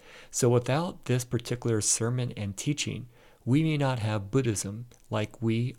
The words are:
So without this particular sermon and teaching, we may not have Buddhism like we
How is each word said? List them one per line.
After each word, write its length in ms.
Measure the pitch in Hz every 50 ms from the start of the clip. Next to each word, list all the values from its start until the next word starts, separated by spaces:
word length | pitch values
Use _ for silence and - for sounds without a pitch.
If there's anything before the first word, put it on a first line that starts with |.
| - - - - - -
So 180 | - - - 120
without 560 | 120 120 120 - 127 151 170 185 - - -
this 200 | - 123 127 123
particular 560 | - - 113 - - 120 120 - 117 113 107
sermon 520 | 98 - - - 110 113 123 127 123 123 123
and 200 | - 104 101 98
teaching, 520 | - - 147 147 147 - 110 104 101 123 - - - - - - _ _
we 200 | 113 127 147 160
may 120 | 160 156
not 220 | 147 143 131 131 120
have 320 | 104 110 107 107 98 98
Buddhism 560 | - 135 135 123 107 - - 95 101 113 123 - - - - -
like 320 | 113 107 107 107 - - 113
we 320 | 113 113 113 120 127 123